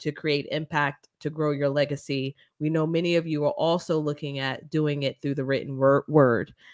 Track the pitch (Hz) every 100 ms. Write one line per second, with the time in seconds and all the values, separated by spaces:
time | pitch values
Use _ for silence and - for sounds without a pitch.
0 | 151 147 156 143 - 151 156 156 143 -
1 | _ _ 151 156 151 143 143 143 139 143
2 | - 139 135 - _ - 151 160 156 165
3 | 175 170 165 151 147 - 165 175 - 160
4 | 151 147 143 139 135 131 151 156 151 143
5 | 139 - 143 139 131 135 - 131 135 139
6 | - 151 131 113 - - -